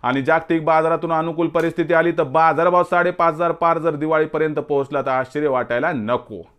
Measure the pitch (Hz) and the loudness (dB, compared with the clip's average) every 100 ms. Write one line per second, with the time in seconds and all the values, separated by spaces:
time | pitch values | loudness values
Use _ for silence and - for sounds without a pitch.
0 | 120 135 135 160 160 165 156 160 160 165 | 0 -2 2 0 2 -2 2 2 2 -2
1 | 165 165 165 160 165 165 165 165 165 165 | -2 -2 -2 -2 -2 0 -2 -2 0 2
2 | 165 160 147 131 160 151 175 180 170 175 | 2 0 0 2 2 4 2 2 2 0
3 | 175 175 170 156 170 165 170 165 160 147 | 0 0 0 0 -2 0 0 0 -2 -2
4 | 156 160 156 156 156 147 - 143 135 143 | 0 0 0 0 -2 -2 -2 -2 0 -4
5 | 135 131 127 147 151 127 117 120 151 147 | -2 -2 -2 -2 0 0 -2 -2 -2 -2
6 | 107 123 - 101 82 | -2 -4 -4 -16 -18